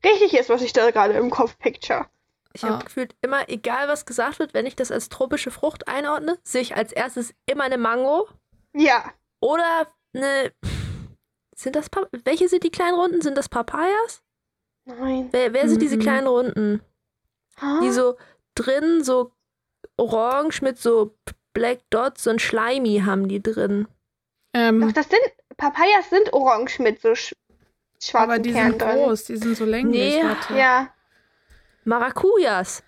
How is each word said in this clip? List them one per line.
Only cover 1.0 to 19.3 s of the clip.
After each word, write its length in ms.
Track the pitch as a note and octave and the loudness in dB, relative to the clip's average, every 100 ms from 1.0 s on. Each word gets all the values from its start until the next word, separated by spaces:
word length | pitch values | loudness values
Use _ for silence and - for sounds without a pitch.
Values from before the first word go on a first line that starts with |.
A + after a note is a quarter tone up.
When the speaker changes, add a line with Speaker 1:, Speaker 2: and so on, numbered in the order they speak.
| G3+ | 2
Speaker 1:
im 160 | G#3 B3 | 2 0
Kopf 260 | - A#3 - | 0 -2 0
picture. 480 | - - - - - _ _ _ _ | -4 -4 -6 -4 -4 _ _ _ _
Speaker 2:
Ich 120 | - | -10
hab 60 | A3 G#3+ | -4 -4
Speaker 3:
Ah. 40 | |
Speaker 2:
gefühlt 300 | - - - _ | -6 -8 -8 _
immer, 280 | B3+ C#4 - | -4 -4 -4
egal 380 | A#3 A#3 A#3+ C#4+ | -6 -6 -4 -2
was 180 | D4 - | -4 -6
gesagt 320 | A#3 A#3+ D4+ | -4 -4 -2
wird, 160 | D4+ | -4
wenn 100 | A3+ A#3 | -4 -6
ich 80 | |
das 160 | - B3 | -6 -4
als 180 | G#3+ - | -4 -8
tropische 400 | - C4 D4 - | -6 -4 -2 -6
Frucht 340 | - D4+ - - | -4 -6 -6 -8
einordne, 520 | C4 D4 D4+ D4+ F4 | -6 -4 -4 -4 -6
sehe 200 | - B3 | -4 -4
ich 120 | B3 - | -4 -4
als 160 | A3+ | -6
erstes 400 | - B3+ B3 A#3 _ | -4 -6 -6 -10 _
immer 200 | - C#4+ | -8 -4
eine 140 | C4+ C4 | -2 -2
Mango. 480 | A3+ A#3 C4 D#4 G#4+ _ _ _ _ | -2 0 0 0 -2 _ _ _ _
Speaker 1:
Ja. 300 | C#4+ D4+ A#3+ - - _ _ | 0 4 4 0 -18 _ _
Speaker 2:
Oder 460 | A#3 D#4 E4+ E4 D#4+ _ _ | 0 2 2 0 -2 _ _
eine, 380 | B3+ C#4 C4+ C4 _ - - - - - - _ _ _ | -6 -2 0 -2 _ -8 -6 -8 -10 -14 -20 _ _ _
sind 220 | - B3+ C#4+ | -10 -6 -4
das 140 | D4+ | -4
Pa-, 160 | - F#4+ A#3+ | -8 -8 -6
welche 240 | B3 D#4+ F4+ | -4 0 2
sind 140 | F4+ | 2
die 60 | E4+ | 0
kleinen 240 | - F4 | -2 -2
Runden? 260 | F4 F4+ E4+ | 0 0 0
Sind 160 | D4+ C#4 | -2 -2
das 140 | C#4 | -4
Papayas? 720 | A#3+ A#3 C#4+ E4+ G4+ A4+ - _ _ _ _ _ _ - | -6 -6 -2 0 0 -2 -8 _ _ _ _ _ _ -20
Speaker 1:
Nein. 420 | A#3+ C4 C4 B3+ | -8 -4 -4 -2
Speaker 2:
Wer, 200 | B3+ B3 | 0 0
wer 160 | A#3+ D4 | 0 2
sind 140 | A3+ | 2
diese 140 | D4 A3+ | 2 0
Speaker 3:
Mhm. 40 | |
Speaker 2:
kleinen 260 | A3 C4+ C4+ | 0 0 2
Runden? 520 | B3 B3 - G#3+ G#3 _ _ _ _ _ _ _ _ | 0 0 -2 -2 -2 _ _ _ _ _ _ _ _
Speaker 1:
Ha? 200 | C#4+ D4 | -4 0
Speaker 2:
Die 80 | D4 | 0
so 260 | A#3+ B3+ B3 - _ _ | 2 0 -2 -12 _ _
drin, 480 | - A#3+ C4+ D#4 E4+ | -8 -2 0 2 0
so 280 | C4 B3+ A#3+ | 2 0 -2